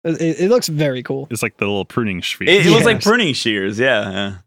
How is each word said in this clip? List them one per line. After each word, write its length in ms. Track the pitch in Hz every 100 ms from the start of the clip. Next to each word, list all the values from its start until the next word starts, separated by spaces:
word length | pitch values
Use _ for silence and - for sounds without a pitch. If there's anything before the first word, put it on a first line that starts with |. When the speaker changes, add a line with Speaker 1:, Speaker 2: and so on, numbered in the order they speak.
Speaker 1:
It, 360 | 165 160 165 156
it 60 | 185
looks 200 | 247 -
very 340 | 151 151 127
cool. 240 | 123 135 139
Speaker 2:
It's 140 | 113
like 140 | 113 _
the 80 | 101
little 180 | 101
pruning 360 | 92 - 110 90
shears. 280 | - - -
Speaker 3:
It, 160 | 190 175
it 40 |
looks 120 | 226 233
Speaker 1:
Yeah. 60 |
Speaker 3:
like 100 | 214
pruning 320 | 202 240 185
shears, 460 | 120 117 104 98 107
yeah, 280 | 131 113 101
yeah. 240 | 95 98 95